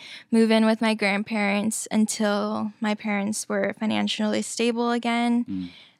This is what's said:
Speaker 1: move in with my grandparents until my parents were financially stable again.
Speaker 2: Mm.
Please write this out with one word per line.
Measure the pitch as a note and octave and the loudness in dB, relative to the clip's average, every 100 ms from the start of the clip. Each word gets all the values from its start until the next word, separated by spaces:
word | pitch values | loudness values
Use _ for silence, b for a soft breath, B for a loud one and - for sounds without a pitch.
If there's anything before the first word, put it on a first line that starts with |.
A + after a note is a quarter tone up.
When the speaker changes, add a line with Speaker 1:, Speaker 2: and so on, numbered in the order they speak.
| B B B | B B B
Speaker 1:
move | A3+ A3+ | 4 6
in | A3 A3 | 6 4
with | A3 | 4
my | A3+ | 2
grandparents | A3 G#3 G3 G#3+ A3 G3+ G3+ G#3 - - | 0 0 0 -2 -2 0 0 -2 -4 -2
until | G#3+ G#3+ - G#3+ G3+ G#3 G#3+ A3 G#3 | 0 0 2 0 0 0 -2 -6 -4
my | G#3+ G#3+ | -4 -2
parents | G#3+ G3+ G3+ G#3+ - | -2 -2 -2 -4 -4
were | G#3 G3+ G#3+ | -2 -2 -2
financially | G#3+ G#3+ G#3 - G#3+ A3 | -2 0 0 -2 -2 -2
stable | G#3+ - A#3 A#3 A#3+ | -4 -2 -2 0 0
again. | A#3+ A#3+ A#3 A#3+ A#3+ A#3+ | 0 0 0 2 0 0
Speaker 2:
Mm. | F#3+ F3+ B B | -6 -8 B B